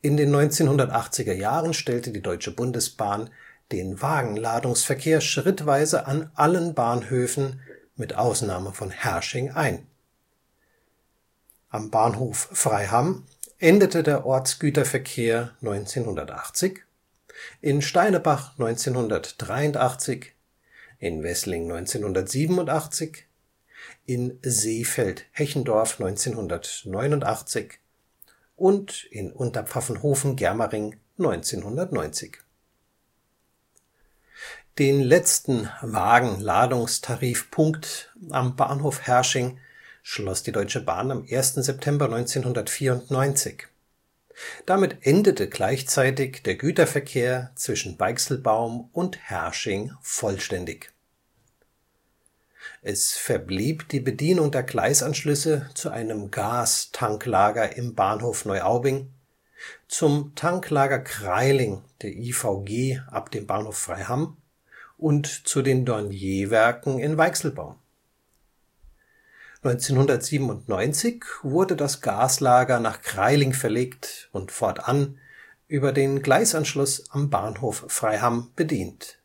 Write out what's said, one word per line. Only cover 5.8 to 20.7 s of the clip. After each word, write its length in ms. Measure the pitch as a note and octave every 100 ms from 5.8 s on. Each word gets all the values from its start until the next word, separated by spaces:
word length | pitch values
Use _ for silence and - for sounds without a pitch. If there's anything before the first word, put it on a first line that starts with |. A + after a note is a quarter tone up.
| D3+ D#3+ -
an 240 | C#3+ D#3
allen 400 | - D3 F3+ E3+
Bahnhöfen 880 | D3+ A#2 A#2+ G#2 B2+ B2 - C3+ C3 - - _
mit 200 | - A2
Ausnahme 600 | - A#2+ G#2 G#2+ F2+ G2
von 160 | F#2+ G2
Herrsching 600 | - A#2+ E2+ - C3 C#3
ein. 340 | C#3 C#3+ F2+ - _ _ _ _ _ _ _ _ _ _ _ _ _ _ _ _ _ _
Am 200 | A2 G#2+
Bahnhof 600 | A2 A2+ A2 B2+ G#2 -
Freiham 720 | - - G#2 G2 A2+ D3 F#3+ - _ - _
endete 440 | E3 G3+ G3 E3+
der 240 | D#3 C#3 -
Ortsgüterverkehr 1300 | C3 C3 - D3+ C#3+ C3+ C3 C3 - A#2 A2+ A#2 _
neunzehnhundertachtzig, 1200 | A2+ G2+ G2+ - A#2 F2 D2 - - - F#3+ F#3+ _ _ _ _ _ - - -
in 180 | D3+ C#3+
Steinebach 760 | C#3+ F3 G3+ F3+ D#3+ C#3 - -
neunzehnhundertdreiundachtzig, 1800 | A#2 A#2 - B2+ A2+ G2+ - - - A#2 D3 C#3+ B2+ C3 - A#2+ - _ _ _ _